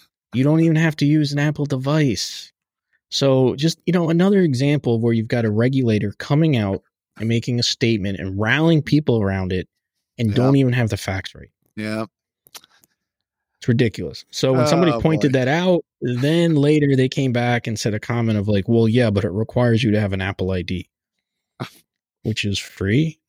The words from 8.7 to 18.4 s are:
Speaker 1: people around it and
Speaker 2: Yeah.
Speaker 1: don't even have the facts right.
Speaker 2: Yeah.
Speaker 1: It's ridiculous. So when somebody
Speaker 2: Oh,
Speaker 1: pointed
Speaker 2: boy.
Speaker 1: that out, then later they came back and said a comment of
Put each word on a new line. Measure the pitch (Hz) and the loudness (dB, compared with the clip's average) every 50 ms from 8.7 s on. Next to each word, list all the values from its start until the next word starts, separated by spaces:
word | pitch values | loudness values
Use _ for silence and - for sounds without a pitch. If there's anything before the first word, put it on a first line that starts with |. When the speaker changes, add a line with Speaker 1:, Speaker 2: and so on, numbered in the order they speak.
| 165 151 - | 2 2 2
Speaker 1:
people | - 143 147 151 - 123 113 101 | 2 0 0 2 2 0 0 0
around | 98 95 95 92 90 92 | 0 -2 -2 -2 -4 -4
it | 92 82 - _ _ _ _ _ _ _ _ _ - | -4 -6 -8 _ _ _ _ _ _ _ _ _ -4
and | 120 107 | -4 -2
Speaker 2:
Yeah. | 104 | 0
Speaker 1:
don't | 120 127 131 143 | 2 2 4 4
even | 139 135 127 120 | 4 2 2 0
have | 123 120 107 | 0 -2 -2
the | 110 - | -4 -6
facts | - - 95 95 - - - | -6 -6 -8 -8 -8 -12 -14
right. | - - - _ _ _ _ _ | -20 -20 -20 _ _ _ _ _
Speaker 2:
Yeah. | 107 107 107 107 110 113 - _ _ _ _ _ _ _ _ - - - _ _ _ _ _ _ _ _ _ _ _ _ _ _ _ _ _ _ _ | -10 -8 -8 -6 -8 -8 -10 _ _ _ _ _ _ _ _ -20 -20 -20 _ _ _ _ _ _ _ _ _ _ _ _ _ _ _ _ _ _ _
Speaker 1:
It's | - - | -2 0
ridiculous. | 123 120 123 110 - - 92 76 - - - _ | 2 2 2 0 -2 -4 -8 -10 -12 -14 -18 _
So | - - - 131 131 | -8 -2 0 0 2
when | 131 123 | 2 2
somebody | 147 156 165 180 170 147 | 2 2 2 2 2 0
Speaker 2:
Oh, | - | 0
Speaker 1:
pointed | - 160 160 151 - 143 131 | 0 0 0 2 0 0 0
Speaker 2:
boy. | 135 | 0
Speaker 1:
that | 127 127 | 0 0
out, | 147 170 180 185 180 165 - _ _ _ | 0 0 0 0 0 0 -2 _ _ _
then | - - 123 120 131 143 160 170 170 170 160 | -6 -6 -4 -2 -2 0 0 2 2 2 2
later | 143 139 147 156 151 143 143 139 | 2 2 4 4 4 2 2 2
they | 131 131 131 | 2 2 0
came | - - 135 131 117 | 0 -2 -2 -2 -2
back | 120 120 120 123 117 - | 0 0 0 -2 -2 -2
and | 120 113 104 | -4 -6 -4
said | - 113 104 | -4 -4 -4
a | 107 | -4
comment | - - 117 120 117 113 110 | -4 -4 -2 -2 0 0 0
of | 104 | 0